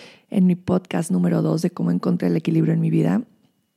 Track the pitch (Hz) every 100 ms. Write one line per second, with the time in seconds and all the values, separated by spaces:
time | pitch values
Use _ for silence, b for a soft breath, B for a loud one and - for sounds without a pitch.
0 | B B B 208 180 180 - 180 - 180
1 | 165 180 175 170 160 160 170 - 170 175
2 | - 175 175 170 170 160 160 165 165 160
3 | 165 202 - _ _ _ _